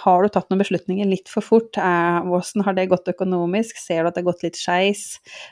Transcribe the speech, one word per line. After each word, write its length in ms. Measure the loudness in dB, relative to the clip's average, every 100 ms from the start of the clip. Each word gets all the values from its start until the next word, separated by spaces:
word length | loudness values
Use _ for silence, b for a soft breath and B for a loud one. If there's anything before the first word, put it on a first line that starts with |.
har 240 | 2 4 4
du 60 | 0
tatt 160 | -2
noen 140 | -2 0
beslutninger 420 | -2 -2 -2 0
litt 240 | -2 -2
for 160 | -8 2
fort? 320 | 2 2 -2
Eh, 400 | 0 2 2 0 0
hvordan 400 | -2 -2 -2 0
har 80 | 0
det 140 | 2
gått 160 | 0 0 -4
økonomisk? 640 | -2 0 0 -2 -4 -8
Ser 240 | -4 0
du 80 | 0
at 80 | 0
det 60 | -2
har 80 |
gått 100 | -2
litt 160 | -6 -6
skeis? 640 | -2 2 2 0 -6 -16 B B B